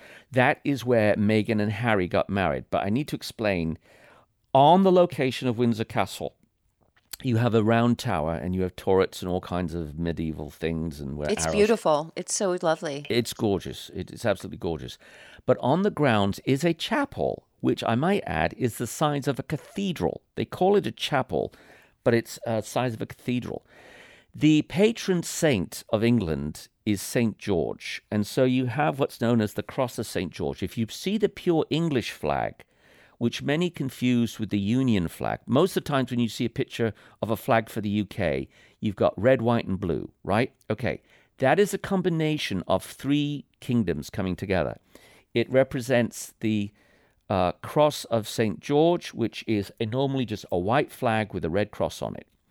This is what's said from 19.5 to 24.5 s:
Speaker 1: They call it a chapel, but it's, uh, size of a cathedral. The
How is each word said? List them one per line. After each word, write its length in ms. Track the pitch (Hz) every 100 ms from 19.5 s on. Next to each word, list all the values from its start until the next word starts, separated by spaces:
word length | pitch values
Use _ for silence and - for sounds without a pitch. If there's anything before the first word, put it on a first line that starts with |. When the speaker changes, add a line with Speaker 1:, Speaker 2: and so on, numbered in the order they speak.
| 156 - - 196 151 85 - _ -
Speaker 1:
They 100 | 113
call 300 | - 190 202
it 100 | 120
a 60 |
chapel, 600 | - - 139 127 73 50 - - - _ _
but 100 | 127
it's, 240 | 117 - - 120
uh, 140 | 113
size 320 | - 131 123
of 80 | 110
a 40 | 113
cathedral. 600 | - - 123 - - - - - - - - _ -
The 280 | 151